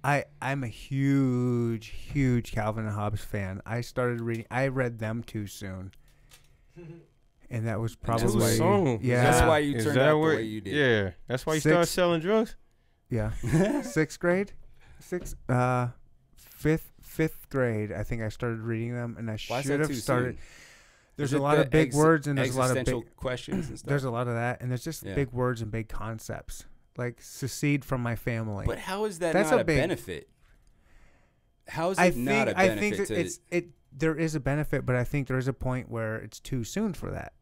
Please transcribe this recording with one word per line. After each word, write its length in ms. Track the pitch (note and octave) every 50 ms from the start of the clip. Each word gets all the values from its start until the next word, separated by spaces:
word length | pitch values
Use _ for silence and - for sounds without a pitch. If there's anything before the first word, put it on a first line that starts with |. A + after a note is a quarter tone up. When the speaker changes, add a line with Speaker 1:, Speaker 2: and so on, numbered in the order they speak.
| -
Speaker 1:
I, 220 | C#3 D3 C3+ - - - -
I'm 240 | - B2+ C#3 C#3 C3
a 40 |
huge, 1200 | A2+ - - - - C3+ C3+ C#3 C#3 C#3 C#3 C3+ C3 B2 B2 B2 B2 A#2+ A#2+ A#2 A#2 A2+ A2 A2
huge 640 | - - - - - - C#3+ C3+ B2+ B2 A#2+ A2 -
Calvin 340 | - A#2 G#2+ G#2+ G#2+ A2+ A2
and 80 | G#2+ G#2
Hobbes 300 | G#2 G#2 G#2 G#2+ G#2 -
fan. 360 | - - G#2 G2 F#2 F#2+ G2+ -
I 160 | - A2+ A#2+
started 400 | A#2+ - - C3 B2+ B2 A#2+ A#2
reading, 240 | A#2 A#2 A#2 A2+ A2+ _
I 160 | A2 B2 C3+
read 320 | C#3 B2+ C3+ B2+ A#2+ A#2+ G#2+
them 240 | A2 G#2+ A2+ A#2+ A2+
too 240 | - - A2 G#2
soon. 460 | G2 - - G#2 F#2+ F#2 F#2+ F#2 F#2 - - - - - _ - _ - - _ _ _ _ _ _ _
Speaker 2:
<laughs> 60 | E3+ F3 D#3 E3+ E3 - _ _ _ _ _ _ _ - -
Speaker 1:
And 160 | B2 A2+ A2
that 120 | A#2 A2 G2+
was 140 | A2+ A2+ - _ -
Speaker 2:
And 160 | - A2+ A2+
that's 40 | A#2+
Speaker 1:
probably, 180 | A#2+ A2+ -
Speaker 2:
why 80 | - A2
Speaker 3:
Too 60 | A2
soon. 420 | A2 D#3+ F#3 G3+ G3+ F3+ C3+ A#2+ G#2
Speaker 1:
yeah. 220 | - - B2 B2 B2+
Speaker 2:
That's 240 | B2 B2 B2 -
why 120 | - D#3 D3+
you 180 | D3+ C#3+ C#3+
Speaker 3:
Is 80 | A#2 A2
Speaker 2:
turned 100 | - -
Speaker 3:
that 120 | - C#3+
Speaker 2:
out 40 | D3+
the 60 | D#3
Speaker 3:
what 180 | D3+ D#3 D#3+ D3+
Speaker 2:
way 80 | A#2+ A2+
you 160 | A2 G#2+ G#2+
did. 140 | F#2+ F#2+ A2+
Speaker 3:
Yeah, 380 | D3+ C#3 B2+ A2+ G#2+ G2 F#2 - - -
that's 180 | - A#2+ C3 -
why 80 | - D#3
you 60 | D#3
started 240 | C#3 D#3 D#3+ F3 E3+
Speaker 1:
Six 60 | E3
Speaker 3:
selling 280 | - - F3+ F3 E3+ E3
drugs? 380 | D#3 F#3 A3 A3 A#3 - - - - _ _ _ _ _ _ _ _ _
Speaker 1:
Yeah. 220 | B2 A2+ G#2+ G#2+
Speaker 2:
<laughs> 500 | - - - A#2+ - E3 F#3+ G#3+ C#4+ D4 A#3+
Speaker 1:
Sixth 360 | - - D#3 D#3+ - - -
grade? 320 | - F3 F3 F#3+ G3+ G3 - - - - - - - - - -
Sixth, 340 | - - F3+ F3+ E3+ - - - -
uh, 400 | - C3 B2 B2 B2+ B2+ B2 B2 A#2+ - - - - - _ _ _ _
fifth, 560 | - - - - - - D3 D#3+ D#3+ - - _ -
fifth 480 | - - - - D#3 D#3+ - - - _
grade, 440 | - C3+ B2+ A#2+ A2+ G#2+ G#2+ G#2 E2
I 100 | F#2 G#2
think 180 | - B2 A#2
I 60 | A2
started 320 | G#2+ - - B2+ A#2+ A2+ A2+
reading 340 | A2 A#2 A2+ A2+ A#2 A#2+ A#2+
them, 220 | B2 A#2+ A#2 A2+
and 140 | - A#2 A2+
I 60 | G#2+ G#2+ -
Speaker 2:
Why 120 | - A#2 B2+
is 40 | C#3
Speaker 1:
should 80 | C3+
Speaker 2:
that 80 | C#3+ C#3+
Speaker 1:
have 80 | D#3
Speaker 2:
too 60 | D3 C#3+
Speaker 1:
started. 400 | A#2+ - - C3 B2 B2 B2+ A#2+
Speaker 2:
soon? 80 | - - - - - - - - - - _ _ _ _ _ _
Speaker 1:
There's 140 | - D3 B2+
Speaker 2:
Is 40 | C#3
Speaker 1:
a 20 |
Speaker 2:
it 40 | C#3+
Speaker 1:
lot 140 | C#3 C#3+ D3+
Speaker 2:
the 60 | D#3
Speaker 1:
of 80 | D3+ B2+
big 180 | A#2 D#3 D#3+
Speaker 2:
ex-, 80 | B2+ C3+
Speaker 1:
words, 320 | D3 D#3 D#3+ E3 D3+ C#3
and 100 | D3 C#3+
there's 160 | C3+ B2+ B2 B2
a 60 | C3
lot 100 | B2+ B2+
of 60 | B2+
Speaker 2:
existential 240 | C3 B2 B2+ B2+ A#2+ A2+
Speaker 1:
big 120 | - _
Speaker 2:
questions 540 | _ - C3 B2+ B2 - - - F#3+ E3 C3
and 100 | - -
stuff? 80 | -
Speaker 1:
<clears throat> 20 | -
There's 140 | C#3 C#3+ C3
a 80 | C3
lot 160 | A#2 A#2 B2
of 60 | A#2+ A#2
that, 260 | A#2 A#2 B2 A#2+ -
and 80 | B2 B2
there's 140 | B2+ A#2 -
just 200 | E3 D#3 - -
Speaker 2:
Yeah. 120 | G2 F#2+
Speaker 1:
big 160 | D3 C#3 A#2
words 300 | A#2+ B2 B2+ B2 B2 A2+
and 100 | A2+ A2
big 160 | G#2+ A2+ A2
concepts, 760 | - - - G#2+ A2 A2+ A2 - - A2 - - - - - - - - _ _ _ _
like 240 | - B2 B2 A#2+ _
secede 640 | - - - - C#3+ A#2 - - - D3 C#3+ C#3+ C#3
from 180 | - C3+ B2 A#2+
my 140 | A#2+ A#2
family. 480 | - - C3 A#2 A2+ A2+ G#2+ G#2 G2 G2+
Speaker 2:
But 120 | - - -
how 260 | - F#3+ F#3+ G3+ A3
is 140 | A3 F#3 D#3+
that 120 | F3 E3
Speaker 1:
That's 200 | D#3+ F#3 G#3+ -
Speaker 2:
not 80 | B3+ -
Speaker 1:
a 20 |
Speaker 2:
a 40 | -
Speaker 1:
big 120 | E3 D#3
Speaker 2:
benefit? 500 | C#3 C#3+ F#3 D#3+ - - F#2+ F2 D2 - _ _ _ _ _ _ _ _ _ _ _ _ _ _ - - - _ _ _ _ _ _ _ _ _ _ _ -
How 220 | - D3+ E3 F3+
is 60 | F#3+
Speaker 1:
I 80 | F3 F3+
Speaker 2:
it 100 | F3+ D#3
not 280 | A#2+ B2 C3 - - A3
Speaker 1:
think, 100 | A3 -
Speaker 2:
a 20 | F#3
Speaker 1:
I 80 | F#3+ F#3+
Speaker 2:
benefit 100 | - -
Speaker 1:
think 180 | G2+ - A2 - G3+
that 60 | - A2
Speaker 2:
to 40 | F3
Speaker 1:
it's, 200 | F#3+ F3+ - - _ _
it, 160 | F3 F3 - - - _ _ _
there 240 | - C3+ D#3+ D#3+ D#3
is 200 | D3 E3 D#3+ D#3
a 40 | D#3
benefit, 460 | B2 C3+ C#3 D3+ D3 - - C3+ B2
but 100 | B2 B2
I 80 | B2 B2
think 240 | - - C#3+ C3+
there 100 | - B2+
is 100 | C3 B2
a 60 | C3+ C3+
point 360 | - - C3 B2+ B2+ - -
where 260 | A#2 A2+ A2+ A2 A2
it's 220 | A2 G2 G#2+ - -
too 240 | - - C3+ B2+ A2+
soon 300 | - - F#3+ A3 G#3+ D#3+
for 180 | - - F2+
that. 220 | F2+ - - - _ _